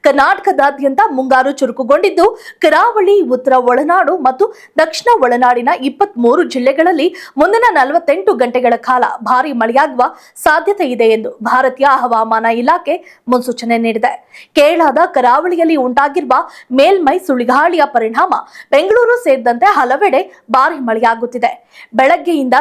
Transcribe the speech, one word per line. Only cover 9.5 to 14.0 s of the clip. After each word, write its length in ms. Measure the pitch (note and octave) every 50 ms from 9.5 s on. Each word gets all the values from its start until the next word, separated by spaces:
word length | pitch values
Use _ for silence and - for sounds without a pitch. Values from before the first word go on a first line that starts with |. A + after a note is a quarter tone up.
| C#4 A#3+ A#3+
ಮಳೆಯಾಗುವ 420 | A#3 A#3 C4+ D4+ D#4 C4 B3 B3 C#4 - - - - _ - -
ಸಾಧ್ಯತೆ 420 | E4 D4+ - E4+ G4 G4+ - F4+ C4 B3
ಇದೆ 140 | G#3+ A#3 A3+ A3
ಎಂದು 160 | A3+ G#3+ - - - G#3+ A#3
ಭಾರತೀಯ 420 | A#3 B3+ C4+ C4 C4 C4 C#4 C#4+ C4+ C4+ A#3+
ಹವಾಮಾನ 420 | B3 A#3 A3 A3 A3 A3+ A3 A3+ A#3 A#3 A#3 A#3+
ಇಲಾಖೆ 340 | C4+ E4 F4 F4 C#4 D#4 F#4 - - - _ _ - B3
ಮುನ್ಸೂಚನೆ 460 | B3 B3 B3+ A#3+ - - A3+ A#3 A3+ A#3
ನೀಡಿದೆ. 280 | A3+ A3 A3